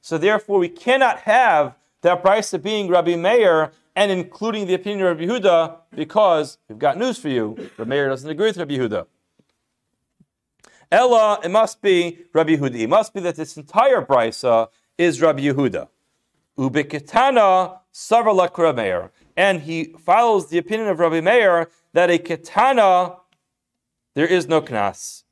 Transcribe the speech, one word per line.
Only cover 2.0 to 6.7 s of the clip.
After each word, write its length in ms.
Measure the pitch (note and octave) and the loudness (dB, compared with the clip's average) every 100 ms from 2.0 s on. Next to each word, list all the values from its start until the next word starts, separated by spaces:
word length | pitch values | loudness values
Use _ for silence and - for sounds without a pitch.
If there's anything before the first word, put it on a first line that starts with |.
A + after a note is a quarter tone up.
that 200 | E3+ F3 | 0 2
brisa 400 | F#3 G#3+ G#3 F3 | 2 2 -2 -8
being 260 | E3+ G#3+ G3 | -6 -6 0
Rabbi 280 | F3 E3 E3+ | 0 2 0
Meir 560 | F3 A#3+ G#3 D#3+ D#3 _ _ - | 2 2 4 2 0 _ _ -2
and 140 | G3+ | -2
including 560 | F#3 F3+ - A3 G#3+ F#3+ | -2 -6 -8 -6 -6 -4
the 80 | |
opinion 320 | F3+ G3 G#3 F#3+ | -4 -4 -2 -2
of 120 | D#3+ | -2
Rabbi 120 | E3+ | -4
Yehuda, 460 | A#3+ G3 E3+ D#3+ - _ | 0 2 2 2 -6 _
because 640 | - D3+ G#3+ G#3 D#3+ C#3+ - | -12 -4 0 2 2 -2 -10
we've 100 | _ | _